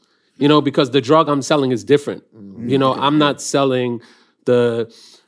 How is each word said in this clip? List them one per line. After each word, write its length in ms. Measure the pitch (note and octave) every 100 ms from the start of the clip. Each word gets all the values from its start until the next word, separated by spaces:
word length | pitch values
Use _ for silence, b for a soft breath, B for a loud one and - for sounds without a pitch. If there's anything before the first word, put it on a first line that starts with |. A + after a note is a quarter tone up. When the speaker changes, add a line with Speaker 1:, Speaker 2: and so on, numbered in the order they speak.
| _ _ _ -
Speaker 1:
you 100 | C#3+
know, 120 | D3+
because 300 | C3+ D3 C3+
the 100 | C#3
drug 280 | B2 D#3 D#3
I'm 140 | C#3+
selling 280 | B2+ D3+ C3
is 140 | A#2+
different. 400 | G2+ C#3+ C3 F#2+ -
Speaker 2:
Mm-hmm. 340 | A2 G2+ G2 A#2+
Speaker 1:
You 80 | C3
know, 140 | C3+
Speaker 2:
Okay. 80 | B2+
Speaker 1:
I'm 160 | C3+ D3+
not 220 | D3 C3+
selling 600 | - C#3+ C3+ B2+ B2 A#2 b b b b -
the, 460 | B2 A#2+ A#2 A2+ b b b